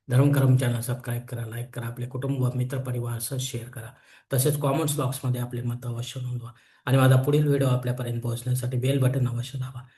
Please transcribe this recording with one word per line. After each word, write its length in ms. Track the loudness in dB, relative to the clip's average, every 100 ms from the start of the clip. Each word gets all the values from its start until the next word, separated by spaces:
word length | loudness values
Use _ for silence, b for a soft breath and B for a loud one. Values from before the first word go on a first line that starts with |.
| 0
धर्मकरम 460 | 4 6 6 6 4
चॅनल 240 | 4 0
सबस्क्राईब 460 | -2 -6 -4 -6 -6
करा, 200 | -8 -8
लाईक 300 | -8 -8 -8
करा, 100 | -8
आपले 200 | -8 -8
कुटुंब 340 | -4 -2 0
व 100 | 0
मित्रपरिवारासह 840 | 0 -2 -4 -4 -4 -4 -6 -6 -6
शेअर 280 | -6 -8 -10
करा, 220 | -12 -14 B B B _
तसेच 280 | 0 2 0
कमेंट्स 360 | 0 0 0 0
बॉक्समध्ये 440 | -2 -2 -2 -2
आपले 220 | -4 -4
मत 140 | -4 -6
अवश्य 360 | -6 -6 -8 -8
नोंदवा 300 | -6 -8 -10 b b b 2
आणि 100 | 6
माझा 200 | 8 6
पुढील 300 | 6 4 4
व्हिडिओ 220 | 4 4
आपल्यापर्यंत 540 | 2 0 -4 -4 -4
पोहोचण्यासाठी 560 | -4 -4 -2 -2 -2 0
बेल 200 | 0 2
बटन 300 | 2 2 0
अवश्य 300 | -2 -6 -8
दाबा. 280 | -8 -10 -16